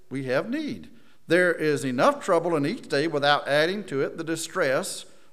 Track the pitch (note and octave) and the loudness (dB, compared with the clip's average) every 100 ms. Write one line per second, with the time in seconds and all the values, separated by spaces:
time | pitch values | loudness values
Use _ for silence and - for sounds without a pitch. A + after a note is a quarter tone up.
0 | - C3 C3 C3 G3+ C#4+ D4+ G#2 D#2 - | -10 -8 -2 0 0 -4 -6 -8 -12 -20
1 | - - - E3+ F3+ E3 D#3 C#3+ C3 B2 | -20 -20 0 4 4 2 0 0 -2 2
2 | G#3 - - E3+ E3+ E3 D3+ A#3 - C#3+ | 2 2 2 2 2 0 0 -4 -2 0
3 | D#3+ D3 C#3+ C#3+ B2 C#3+ D#3+ G3+ G3+ C3+ | 0 2 4 2 2 2 2 0 -6 -4
4 | E3 - D#3+ D#3+ - F#3 D3 C3+ G3 - | -4 -4 -6 -6 -6 -2 0 0 -2 -8
5 | - - - | -14 -20 -20